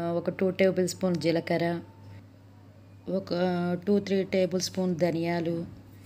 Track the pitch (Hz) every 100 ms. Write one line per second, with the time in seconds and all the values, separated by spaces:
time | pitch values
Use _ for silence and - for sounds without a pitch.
0 | 170 170 170 - 190 185 190 180 180 -
1 | 185 175 151 165 160 170 170 170 - -
2 | - - - - - - - - - -
3 | - 185 190 175 180 175 175 175 180 202
4 | 202 196 190 190 185 185 180 - 185 170
5 | 175 165 170 170 165 170 175 - - -